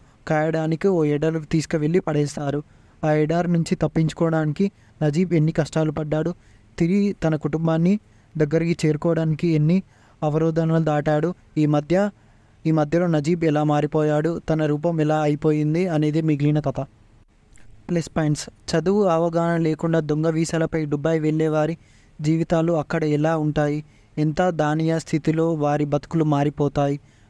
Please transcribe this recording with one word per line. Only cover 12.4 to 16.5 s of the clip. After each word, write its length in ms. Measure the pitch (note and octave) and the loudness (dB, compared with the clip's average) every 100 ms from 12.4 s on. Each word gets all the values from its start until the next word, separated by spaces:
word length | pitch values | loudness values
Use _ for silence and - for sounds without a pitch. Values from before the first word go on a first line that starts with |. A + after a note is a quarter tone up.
| _ _ D#3+ | _ _ 0
ఈ 60 | |
మధ్యలో 360 | D#3+ D3 E3 F3 | 0 2 0 2
నజీబ్ 360 | D3+ D3 F3 D#3+ | 0 0 0 2
ఎలా 180 | D3 | 2
మారిపోయాడు, 680 | D3+ D3 D3 D#3 D3+ D3+ D#3 E3 | 2 0 0 0 0 0 0 -4
తన 260 | - D#3 D3+ | -2 0 0
రూపం 360 | D3 E3 E3 | 0 -2 0
ఎలా 160 | D3+ D#3 | 0 2
అయిపోయింది 600 | D3+ D3+ D#3 D3+ D3+ D#3+ F#3 | 0 0 2 2 2 0 0
అనేది 340 | D#3 D3+ D3+ | 0 0 0
మిగిలిన 380 | D#3+ C#3+ D3 | 0 2 2